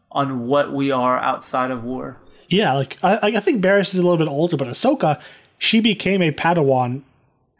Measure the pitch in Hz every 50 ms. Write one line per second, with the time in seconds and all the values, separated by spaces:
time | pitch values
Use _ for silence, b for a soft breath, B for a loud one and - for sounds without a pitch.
0 | _ _ - 147 139 135 135 123 117 120 139 143 143 - 139 139 139 139 135 127
1 | 123 127 127 127 - 131 127 - - - - 131 127 127 131 120 113 120 127 127
2 | 139 139 127 - b b b b b - 175 196 208 156 131 139 135 - - -
3 | - 180 196 214 - 208 233 208 202 381 294 214 180 185 196 202 190 - 185 185
4 | 175 175 175 160 160 156 139 143 170 175 170 139 135 120 120 - - 254 311 -
5 | - 156 147 B B B B B B B B _ - - 214 226 214 233 202 -
6 | - 185 196 190 175 160 143 - - 165 175 170 143 139 131 127 127 123 123 143
7 | - _ _ _ _ _ _ _ _ _ _ -